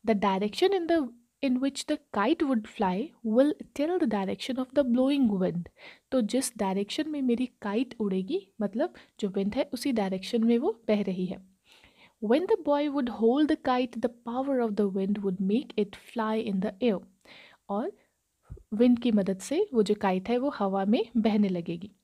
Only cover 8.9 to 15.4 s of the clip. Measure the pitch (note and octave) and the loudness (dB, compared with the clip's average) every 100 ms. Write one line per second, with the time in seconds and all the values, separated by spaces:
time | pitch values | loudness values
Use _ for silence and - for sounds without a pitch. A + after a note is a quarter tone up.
8.9 | - - - G3+ G3 G3 A#3+ C#4+ B3 C#4 | -6 -20 -8 -4 -2 -2 -2 -4 -4 -2
9.9 | A3+ F#3+ F#3+ F#3+ A#3+ A3+ A#3 D#4+ A4+ - | 0 0 -4 -2 0 2 2 0 -4 -2
10.9 | G#3+ G3 F3+ F3+ - - _ _ - - | 0 0 -2 -4 -6 -14 _ _ -20 -20
11.9 | _ - _ G#3 C4+ F#4+ G#4+ D4+ C#4+ D4 | _ -20 _ 2 2 2 0 2 0 0
12.9 | C#4 A#3+ G3+ A3+ C4+ D4 D#4 - B3 B3+ | 0 -2 2 2 4 2 2 0 0 0
13.9 | A#3 B3 - - A#3+ C4+ C4 A#3 G#3 G3+ | -2 -4 -4 -8 -4 -2 0 0 0 0
14.9 | F#3+ G3 G#3 G3 F#3 | 0 -2 0 -2 -2